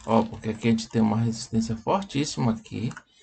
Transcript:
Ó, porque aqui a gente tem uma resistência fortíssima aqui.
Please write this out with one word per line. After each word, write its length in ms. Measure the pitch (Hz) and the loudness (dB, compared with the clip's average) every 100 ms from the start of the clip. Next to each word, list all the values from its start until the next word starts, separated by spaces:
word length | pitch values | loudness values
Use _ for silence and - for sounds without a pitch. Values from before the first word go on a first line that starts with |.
| - | 2
Ó, 160 | 113 | 2
porque 280 | 110 - 110 | 2 -2 -6
aqui 180 | 107 117 | 0 2
a 20 | |
gente 180 | 113 - | 2 2
tem 140 | 117 | 2
uma 160 | 110 110 | 2 4
resistência 580 | 117 113 - 113 113 113 | 0 -2 -2 -2 0 -2
fortíssima 760 | - 190 196 139 147 - 127 | 0 0 0 -2 -2 0 0
aqui. 380 | 110 - 104 120 - - _ | 0 -4 -6 -4 -6 -16 _